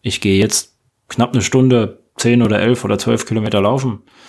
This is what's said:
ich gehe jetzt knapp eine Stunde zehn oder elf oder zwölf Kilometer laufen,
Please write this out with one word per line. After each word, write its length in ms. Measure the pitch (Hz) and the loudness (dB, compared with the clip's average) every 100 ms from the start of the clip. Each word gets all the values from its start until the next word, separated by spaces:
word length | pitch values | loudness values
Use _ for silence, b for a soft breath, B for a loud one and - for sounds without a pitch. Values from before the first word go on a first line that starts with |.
ich 180 | 113 - | -8 -4
gehe 180 | 104 95 | 0 2
jetzt 380 | 107 - - _ _ _ - | 2 -2 -6 _ _ _ -12
knapp 240 | - 120 | -4 -2
eine 100 | 117 | 0
Stunde 600 | 95 135 131 123 101 - _ - | 0 2 4 4 0 -6 _ -4
zehn 240 | 117 120 | 0 2
oder 180 | 113 104 | 2 2
elf 240 | 110 120 | 0 0
oder 140 | - 101 | -2 -2
zwölf 280 | - 117 - | 0 -2 -2
Kilometer 360 | 110 107 104 | -4 -2 0
laufen, 420 | 101 131 131 101 _ B | 0 0 -4 -6 _ B